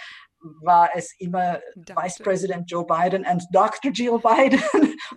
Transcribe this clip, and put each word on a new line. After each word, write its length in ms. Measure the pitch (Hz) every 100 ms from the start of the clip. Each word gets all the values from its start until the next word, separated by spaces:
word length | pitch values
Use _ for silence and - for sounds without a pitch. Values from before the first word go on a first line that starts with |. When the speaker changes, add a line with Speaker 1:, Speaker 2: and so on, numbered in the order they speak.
| - - - _ 165 156
Speaker 1:
war 260 | 156 170 170
es 200 | 180 - -
immer 420 | 180 180 180 165 - 185
Speaker 2:
Doktor. 260 | 165 175
Speaker 1:
Vice 160 | 180 -
President 520 | 208 185 185 175 175
Joe 160 | 175 170
Biden 400 | 165 180 190 185
and 160 | 180 -
Doktor 380 | 185 214 - 269
Jill 260 | 208 240 233
Biden, 440 | 226 233 269 254 622
<laughs> 260 | 392 294 - -